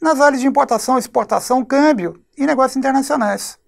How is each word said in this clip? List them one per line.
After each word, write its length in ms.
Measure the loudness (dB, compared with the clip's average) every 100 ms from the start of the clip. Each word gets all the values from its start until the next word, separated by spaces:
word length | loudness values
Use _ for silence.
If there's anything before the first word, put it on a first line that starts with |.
nas 180 | 0 4
áreas 220 | 4 4
de 60 | 0
importação, 500 | 2 0 0 0 -2
exportação, 680 | -2 -4 -2 -2 0 -2
câmbio 560 | 0 2 2 2 -2 -10 _ -4
e 120 | -2
negócios 280 | 2 0 0
internacionais. 840 | 0 0 0 -2 -2 -4 -8 -16